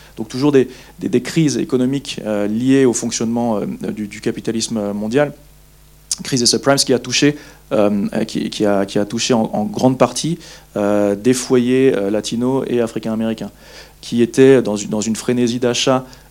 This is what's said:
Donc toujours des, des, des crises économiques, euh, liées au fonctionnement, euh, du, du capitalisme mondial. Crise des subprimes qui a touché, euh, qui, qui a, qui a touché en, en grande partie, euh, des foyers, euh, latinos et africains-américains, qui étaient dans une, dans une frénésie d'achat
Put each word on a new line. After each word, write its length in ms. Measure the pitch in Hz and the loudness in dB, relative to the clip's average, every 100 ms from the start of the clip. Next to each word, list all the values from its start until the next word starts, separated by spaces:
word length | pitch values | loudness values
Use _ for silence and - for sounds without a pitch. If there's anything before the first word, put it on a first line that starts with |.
| - - | -20 -12
Donc 120 | 110 | -10
toujours 240 | 127 147 | 0 4
des, 160 | 135 127 - - - | 4 4 -2 -20 -8
des, 100 | - | -2
des 140 | 123 | -2
crises 340 | 123 165 151 120 | 0 0 2 0
économiques, 640 | - 127 127 139 - - | -2 0 0 -2 -8 -10
euh, 220 | 107 104 101 | -6 -4 -2
liées 380 | 107 127 135 | -2 2 4
au 80 | 131 | 4
fonctionnement, 640 | 113 117 - 113 117 120 104 | 2 -4 -4 -2 -2 0 -2
euh, 80 | - - - | -4 -6 -8
du, 140 | 104 104 | -8 -10
du 140 | - | -6
capitalisme 720 | 120 113 - 113 - 113 101 | -6 -4 -4 -4 -4 -4 -4
mondial. 400 | 104 107 123 143 143 - - - - - - _ - | -4 -2 0 0 -2 -20 -20 -20 -20 -20 -20 _ -10
Crise 180 | - 131 | -4 0
des 60 | 117 | 2
subprimes 300 | 117 - 139 | 2 2 2
qui 160 | - | 2
a 80 | 123 | 0
touché, 360 | 123 120 143 147 - - _ | 0 0 2 0 -8 -20 _
euh, 340 | 131 104 104 98 - | 0 2 2 -2 -4
qui, 240 | 110 - - | -4 -4 -6
qui 140 | - | 0
a, 220 | 104 101 98 | 0 2 0
qui 140 | 104 | -2
a 40 | |
touché 300 | 104 117 - | -2 -4 0
en, 160 | 120 110 | 0 0
en 120 | 104 | -2
grande 340 | 107 104 127 127 | -4 0 0 4
partie, 400 | 123 - 151 165 - - - - | 2 0 -4 -6 -8 -20 -10 -4
euh, 400 | 101 104 104 101 | 0 2 2 0
des 180 | 113 | 0
foyers, 580 | 127 - 127 123 131 131 101 | 0 2 0 2 2 2 2
euh, 120 | 101 | 0
latinos 560 | 107 - 117 123 135 - | -2 -4 -4 -2 -2 -2
et 120 | 123 | -2
africains-américains, 720 | 113 113 113 110 113 110 101 - - - - - | -2 -4 -6 -4 -4 -4 -8 -14 -20 -20 -20 -20
qui 220 | - 120 | -6 0
étaient 400 | 117 - 135 135 | 2 6 8 8
dans 140 | 107 104 | 4 -2
une, 140 | 95 | -4
dans 100 | 107 | -4
une 160 | 107 110 | -2 -4
frénésie 420 | - 123 120 123 | -2 0 0 0
d'achat 480 | 123 120 - 127 127 - - | -2 0 0 0 -2 -14 -14